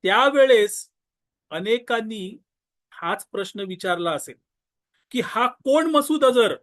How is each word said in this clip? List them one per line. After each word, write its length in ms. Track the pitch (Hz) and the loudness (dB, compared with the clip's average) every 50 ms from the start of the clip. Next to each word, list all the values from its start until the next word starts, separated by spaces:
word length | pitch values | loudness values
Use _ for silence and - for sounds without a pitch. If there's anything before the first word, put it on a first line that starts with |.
| - | 0
त्यावेळेस 880 | 185 196 226 262 277 277 277 269 269 254 220 208 208 - - - _ _ _ _ _ _ _ _ _ _ _ _ _ | 0 2 4 2 2 4 4 6 6 6 4 4 0 -4 -10 -16 _ _ _ _ _ _ _ _ _ _ _ _ _
अनेकांनी 880 | 151 160 185 208 226 247 240 - 247 226 226 220 220 214 185 185 226 294 _ _ _ _ _ _ _ _ _ _ _ | -12 -10 -4 -2 -2 -4 -2 -4 -4 -4 -4 -6 -10 -10 -10 -12 -12 -16 _ _ _ _ _ _ _ _ _ _ _
हाच 340 | - - 170 196 - - _ _ | -10 -8 -8 -8 -8 -10 _ _
प्रश्न 280 | 202 196 185 - 202 | -10 -10 -8 -10 -12
विचारला 520 | 202 190 185 180 - 185 180 170 175 170 160 | -12 -12 -12 -10 -4 -4 -4 -2 -2 -6 -6
असेल 220 | 139 - - 123 _ _ _ _ _ _ _ _ _ _ _ _ _ _ _ | -6 -8 -12 -20 _ _ _ _ _ _ _ _ _ _ _ _ _ _ _
की, 100 | - 247 202 | -6 -6 -6
"हा 220 | - - 220 240 | -4 -2 -2 -2
कोण 440 | 247 - _ _ 269 277 311 320 339 | -2 -2 _ _ 2 2 2 2 2
मसूद 340 | 311 294 285 - 302 302 285 | 0 0 0 0 0 2 2
अझहर? 300 | 262 247 247 233 196 139 - | 4 4 4 2 2 0 -4